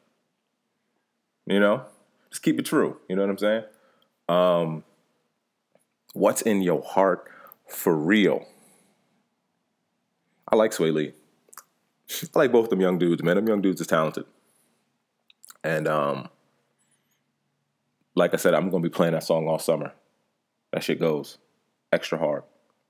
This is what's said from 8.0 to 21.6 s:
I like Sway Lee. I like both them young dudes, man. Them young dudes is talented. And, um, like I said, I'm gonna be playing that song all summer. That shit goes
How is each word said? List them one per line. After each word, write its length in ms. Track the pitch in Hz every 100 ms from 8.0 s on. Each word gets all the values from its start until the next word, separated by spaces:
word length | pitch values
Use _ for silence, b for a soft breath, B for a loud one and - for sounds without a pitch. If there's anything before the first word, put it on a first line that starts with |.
| 80 107 90 60 - b b b b b b b _ _ _ _ _ _ _ _ _ _ _ _ -
I 80 | 113
like 160 | 110
Sway 180 | - 80
Lee. 220 | 78 73 - _ _ _ - - _ _ _ - -
I 160 | 165 165
like 120 | 135
both 180 | 117 -
them 100 | 95
young 160 | 92 90
dudes, 240 | 87 85
man. 140 | 80 92
Them 120 | 110
young 140 | 101
dudes 200 | 95 87
is 60 | 82
talented. 380 | 80 78 - - _ _ _ _ _ _ _ _ _ _ _ - -
And, 240 | - 78 76
um, 420 | 76 71 69 - _ _ _ _ _ _ _ _ _ _ _ _ _ _ _ _ _ _ 87
like 180 | 87
I 40 | -
said, 180 | 92 78
I'm 160 | 92
gonna 100 | 90
be 80 | 82
playing 240 | - 85
that 100 | 80
song 240 | - 82 80
all 120 | 78
summer. 340 | - 78 - - _ _ _ _ _ _ _
That 120 | -
shit 160 | - 80
goes 380 | 82 73 - - _ _